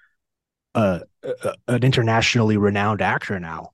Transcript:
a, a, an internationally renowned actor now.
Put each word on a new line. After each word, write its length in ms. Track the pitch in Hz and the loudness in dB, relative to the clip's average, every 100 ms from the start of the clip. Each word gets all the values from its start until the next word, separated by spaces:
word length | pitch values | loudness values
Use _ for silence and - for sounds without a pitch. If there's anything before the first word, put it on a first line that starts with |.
| _ _ _ _ _ _ _ - | _ _ _ _ _ _ _ 0
a, 240 | 101 87 - _ | 0 0 -6 _
a, 300 | - - - - - | -10 -8 -8 -8 -4
an 160 | 120 | 0
internationally 760 | 127 127 117 113 110 120 110 107 | 2 2 2 2 2 2 2 4
renowned 440 | 101 101 104 104 | 2 2 0 0
actor 380 | 95 - - - | -2 -2 -4 -8
now. 320 | - 80 85 | -8 -12 -14